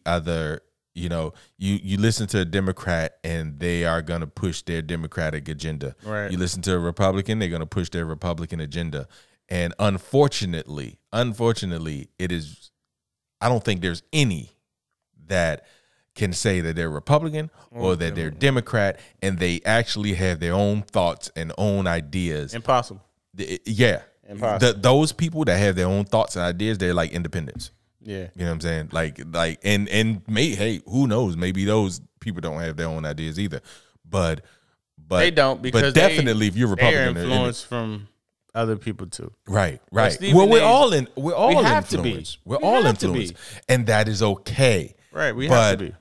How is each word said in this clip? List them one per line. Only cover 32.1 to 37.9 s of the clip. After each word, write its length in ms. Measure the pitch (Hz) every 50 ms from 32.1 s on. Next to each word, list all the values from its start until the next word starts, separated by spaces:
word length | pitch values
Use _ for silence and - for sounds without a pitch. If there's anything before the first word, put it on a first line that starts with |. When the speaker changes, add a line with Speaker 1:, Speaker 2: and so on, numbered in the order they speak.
| _ _
Speaker 1:
people 200 | - 113 90 87
don't 200 | 78 82 76 80
have 160 | 85 82 76
their 120 | 78 82 82
own 160 | 80 80 78
ideas 320 | 76 73 76 80 80 76 90
either. 200 | 104 92 76 67 - - - - _ _ _ _ _ 85
But, 340 | 87 95 87 82 80 73 - _ _ _ _ _ _ _ _ _ _ -
but 200 | 78 78 92 90
Speaker 2:
They 100 | 165 175
don't, 320 | 170 156 139 135 131 127
because 200 | 127 127 120 117
Speaker 1:
but 120 | 139 139 123
Speaker 2:
they, 140 | 156 175 196
Speaker 1:
definitely 380 | 160 156 143 120 110 107 107 104
if 80 | 90
you're 200 | 107 123 110 95
Speaker 2:
they 60 | - - 151 160
are 120 | 143 131 123
Speaker 1:
Republican, 140 | - - 87 -
Speaker 2:
influenced 360 | 127 127 127 123 113 - -
from 420 | - 123 117 113 110